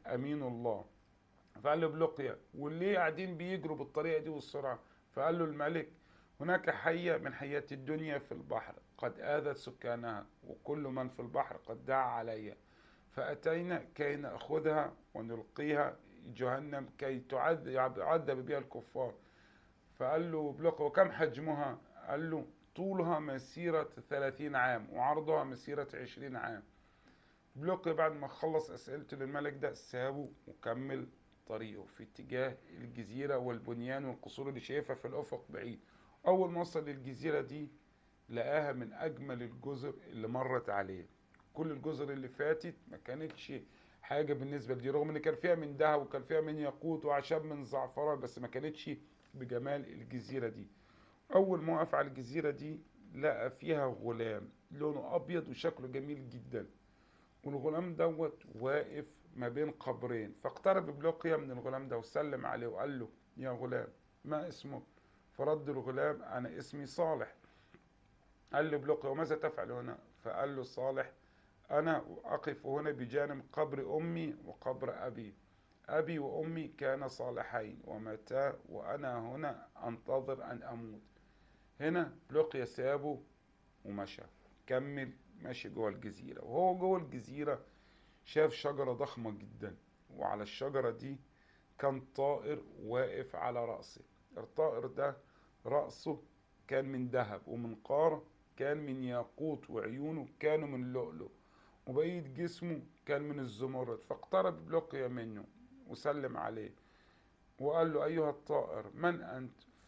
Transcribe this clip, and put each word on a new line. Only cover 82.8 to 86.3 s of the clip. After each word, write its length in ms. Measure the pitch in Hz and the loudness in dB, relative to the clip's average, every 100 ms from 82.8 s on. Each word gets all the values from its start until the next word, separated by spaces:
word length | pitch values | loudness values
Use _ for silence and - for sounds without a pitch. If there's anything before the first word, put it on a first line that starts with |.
| 127 143 147 135 - _ _ _ _ _ | 2 2 0 -4 -8 _ _ _ _ _
ومشى، 380 | 101 101 98 - - - - - - | -8 -6 -6 -10 -16 -20 -20 -12 0
كمل 460 | 131 139 143 127 - - - | 2 2 -4 -6 -8 -18 -12
ماشي 260 | 127 123 - | -8 -6 -6
جوه 200 | - 107 | -2 -2
الجزيرة. 560 | - 104 - - | -2 -8 -10 -12